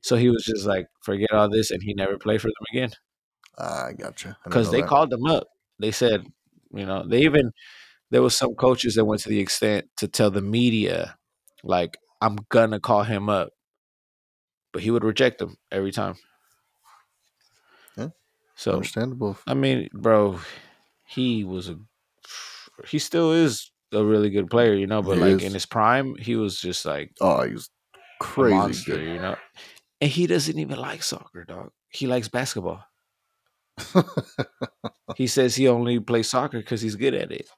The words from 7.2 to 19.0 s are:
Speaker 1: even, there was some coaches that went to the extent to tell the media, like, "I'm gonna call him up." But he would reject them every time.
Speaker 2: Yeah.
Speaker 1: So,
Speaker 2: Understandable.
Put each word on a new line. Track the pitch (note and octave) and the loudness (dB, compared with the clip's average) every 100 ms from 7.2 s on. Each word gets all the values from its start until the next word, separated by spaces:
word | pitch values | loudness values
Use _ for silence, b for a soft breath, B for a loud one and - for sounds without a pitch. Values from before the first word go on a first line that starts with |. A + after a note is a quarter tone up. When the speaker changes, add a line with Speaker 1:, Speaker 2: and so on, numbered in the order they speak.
Speaker 1:
even, | D#3 D3 B2 - B B B B _ | 6 4 2 -4 B B B B _
there | B2 | 4
was | B2+ - | 4 2
some | C3 A#2 | -2 2
coaches | B2+ B2 B2 A2 | 2 4 2 2
that | G#2+ | 2
went | G#2+ | 0
to | G#2+ | 0
the | G#2 | -2
extent | G2 - G#2+ G#2 - - | 0 0 0 0 -4 -8
to | G#2+ | -6
tell | - G#2+ | 2 2
the | G2 | 2
media, | G2 A2+ B2 A2+ F2+ E2+ E2+ - _ _ _ _ | -2 2 2 2 0 -2 -6 -12 _ _ _ _
like, | - F2+ E2+ - _ _ | -2 0 0 -8 _ _
"I'm | G#2+ G#2 G#2+ | -2 -2 2
gonna | A#2 A2+ G#2+ | 4 4 0
call | - G#2+ | 0 0
him | G#2 G#2 G#2 | 2 -2 0
up." | G2+ - _ _ _ _ _ _ _ _ _ _ _ _ | -2 -2 _ _ _ _ _ _ _ _ _ _ _ _
But | F2 | -6
he | G#2 | 0
would | A#2 | 0
reject | G#2+ - B2+ - | 0 2 0 0
them | F2 - _ | -12 -12 _
every | G2 G2 | -4 -4
time. | G#2+ G2 F#2 _ _ _ _ _ _ _ - _ _ _ _ _ _ b b b - | -4 -6 -8 _ _ _ _ _ _ _ -20 _ _ _ _ _ _ b b b -12
Speaker 2:
Yeah. | C3+ - _ _ _ - | -12 -14 _ _ _ -10
Speaker 1:
So, | - | -4
Speaker 2:
Understandable. | F#2+ - - | -4 -4 -6